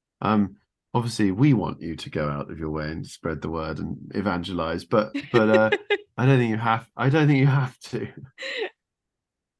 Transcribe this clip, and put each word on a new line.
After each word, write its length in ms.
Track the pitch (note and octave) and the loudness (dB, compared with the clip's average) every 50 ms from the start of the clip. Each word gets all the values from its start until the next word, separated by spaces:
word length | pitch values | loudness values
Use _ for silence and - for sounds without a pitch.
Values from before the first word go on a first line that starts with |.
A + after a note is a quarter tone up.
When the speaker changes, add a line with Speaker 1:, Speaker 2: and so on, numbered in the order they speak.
| _ _ _ _ | _ _ _ _
Speaker 1:
Um, 340 | - G2 G#2+ G#2+ G2+ F#2+ G2 _ _ _ _ _ _ _ _ | -2 0 2 2 2 0 -2 _ _ _ _ _ _ _ _
obviously 360 | A#2+ A#2 A#2+ A2+ - A2 G2 | -4 -2 -2 -2 0 0 0
we 220 | F#2 G2 C3 D3 C#3 | 4 4 4 4 6
want 260 | G#2+ F2+ D#2 D2+ - | 4 2 -2 -6 -8
you 160 | - E2 D#2+ | -8 -10 -10
to 140 | D2+ - - | -10 -12 -8
go 180 | - - D2+ D2 | -6 -4 -4 -4
out 220 | D2 D2 C#2+ - | -4 -6 -8 -10
of 80 | - D#2 | -10 -8
your 140 | D#2+ D#2 | -6 -6
way 180 | D2+ D#2 D2+ D2+ | -4 -4 -4 -6
and 160 | D#2+ F2 G2 | -6 -8 -10
spread 380 | - - - - E2 D#2+ D2 - | -12 -14 -10 -8 -6 -6 -6 -6
the 60 | E2+ | -6
word 280 | D#2+ E2 D#2 D#2 D#2 D2 | -6 -6 -6 -6 -6 -6
and 180 | E2+ E2 E2 - - - - | -8 -8 -8 -10 -12 -10 -6
evangelize, 680 | - F#2 G2+ F2+ E2 E2+ F#2+ F#2+ F2 E2 D#2+ E2 F2 - | -4 -2 -2 -2 -2 -4 -4 -4 -4 -4 -2 -4 -6 -6
but, 300 | _ - A2+ G#2+ - - C#4+ - - | _ 0 0 0 0 -4 -10 -10 0
but, 180 | - A#2+ A2 G#2+ | 2 2 4 6
uh, 200 | A2 A2 G#2+ A2 - - - _ G#4 | 6 6 4 4 2 -2 -2 _ -4
Speaker 2:
<laughs> 220 | - - _ _ - | -4 -4 _ _ 0
Speaker 1:
I 80 | A#2+ | 4
don't 140 | C3 C#3 B2+ | 4 4 4
think 100 | B2 A2+ | 4 2
you 80 | A2 G#2 | 0 -2
have, 300 | A2+ A#2 A2+ A#2 - _ _ - | 0 0 0 0 -2 _ _ -2
I 120 | - C3+ | 0 2
don't 180 | C3+ D#3+ D3+ D3 | 4 4 4 4
think 120 | D3+ C3+ | 4 6
you 60 | C3 | 4
have 340 | C#3+ C3+ C#3+ C3+ C3 - _ - - | 4 4 2 0 -2 -6 _ -18 -10
to. 160 | - A2+ A2+ G#2+ - - - - _ - - C5+ C5 B4+ A4 - _ _ _ _ _ _ _ _ _ _ _ _ _ _ _ _ _ | -8 -8 -8 -8 -12 -16 -20 -20 _ -16 -12 -10 -6 -6 -6 -8 _ _ _ _ _ _ _ _ _ _ _ _ _ _ _ _ _